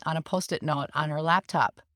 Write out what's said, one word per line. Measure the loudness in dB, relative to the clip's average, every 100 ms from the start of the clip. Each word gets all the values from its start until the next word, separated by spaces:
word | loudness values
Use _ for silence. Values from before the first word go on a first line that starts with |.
on | -4 -4
a |
Post-it | -2 -4 -2 -4
note | -2 -2 -2
on | -2 -2
her | -2
laptop, | 2 2 2 2 0 0 _